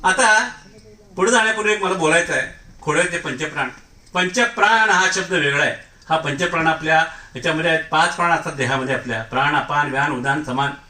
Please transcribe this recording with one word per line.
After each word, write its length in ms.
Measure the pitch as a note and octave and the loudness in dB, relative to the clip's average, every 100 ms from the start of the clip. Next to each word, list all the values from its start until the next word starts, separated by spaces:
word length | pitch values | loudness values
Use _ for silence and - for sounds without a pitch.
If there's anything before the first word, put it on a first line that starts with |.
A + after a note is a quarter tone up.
आता 460 | B3 B3+ A#3 - B3 - - - - - - - | 2 2 4 4 2 -10 -20 -20 -20 -20 -16 0
पुढे 140 | G3 | 4
जाण्यापूर्वी 420 | A#3+ A3 A3 G#3 | 4 2 0 0
एक 100 | G#3 | 0
मला 120 | F#3+ | 0
बोलायचं 380 | F#3 D#3 D#3 - | 0 2 2 2
आहे, 420 | D#3 - - - - | -4 -4 -10 -20 -12
खोडव्याचे 360 | D3+ D#3 F3 E3+ | -2 0 0 -2
पंचप्राण. 500 | D#3 B2+ D3+ C#3+ B2+ - - - - | -6 -6 -6 -6 -8 -8 -20 -20 -6
पंचप्राण 760 | F3+ F3+ G#3 A#3 - - A3+ G#3+ | -2 0 0 0 2 2 4 4
हा 200 | F#3+ F#3 | 4 2
शब्द 180 | G3 E3+ | 0 -2
वेगळा 320 | F3 C#3+ C#3+ | 0 0 0
आहे. 100 | D3+ - - - - | -2 -4 -14 -20 -2
हा 80 | D#3+ | -2
पंचप्राण 500 | D3+ C#3+ E3+ E3+ D#3+ | -2 -2 -2 0 0
आपल्या 380 | D#3+ D#3+ D#3+ D#3+ - - - | 0 2 2 2 -6 -14 -6
याच्यामध्ये 340 | E3 D#3 E3+ | -2 0 0
आहेत, 140 | D#3+ - | 0 0
पाच 260 | D#3 E3+ E3+ | 2 2 2
प्राण 140 | E3+ | 0
असतात 220 | D#3+ E3 | 0 -2
देहामध्ये 420 | C#3 B2+ C3+ C3 | -4 -2 -2 -2
आपल्या, 280 | C3 B2 A2 | -4 -4 -8
प्राण, 320 | A2+ B2+ C#3+ | -4 -2 0
अपान, 360 | D3 - C#3+ C#3+ | 0 -2 -2 0
व्यान, 220 | C3+ - | 0 -2
उदान, 320 | C3 C3 D3+ | -2 -2 -2
समान. 260 | - B2+ C#3+ C#3 | -2 -2 -4 -6